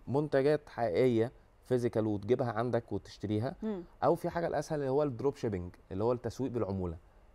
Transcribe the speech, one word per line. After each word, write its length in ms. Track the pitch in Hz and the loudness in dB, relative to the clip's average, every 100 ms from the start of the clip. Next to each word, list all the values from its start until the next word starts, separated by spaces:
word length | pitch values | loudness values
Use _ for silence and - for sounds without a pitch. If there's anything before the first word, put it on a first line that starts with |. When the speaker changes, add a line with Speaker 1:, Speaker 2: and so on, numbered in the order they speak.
| - | -2
Speaker 1:
منتجات 640 | 139 151 139 139 151 - | -2 2 2 4 2 -2
حقيقيه 640 | - 117 85 127 113 120 - - - | -2 0 4 4 4 2 -4 -20 -16
فيزيكال 420 | - 127 117 113 107 | -2 0 2 0 0
وتجيبها 460 | 101 101 127 120 | 0 2 2 2
عندك 400 | 107 123 117 - | -2 0 -2 -2
وتشتريها، 640 | 101 - - 101 107 127 - | -6 -8 -8 -4 -2 -2 -4
Speaker 2:
مم. 200 | 220 190 175 - | -6 -6 -10 0
Speaker 1:
او 100 | 135 | 2
في 140 | 165 170 | 2 0
حاجه 160 | 170 165 | -2 -2
الاسهل 320 | 147 - 151 | -2 -4 -4
اللي 100 | 135 | 0
هو 120 | 139 | 0
الدروب 340 | 151 117 139 - | 0 0 -2 -2
شيبينج، 380 | 120 92 90 - - | -2 -4 -6 -12 -10
اللي 120 | 95 | -2
هو 80 | 113 | 0
التسويق 380 | 123 113 - 127 | 0 -4 -6 -4
بالعموله. 440 | 120 98 98 90 82 - - - | -2 -2 -2 -4 -6 -14 -20 -20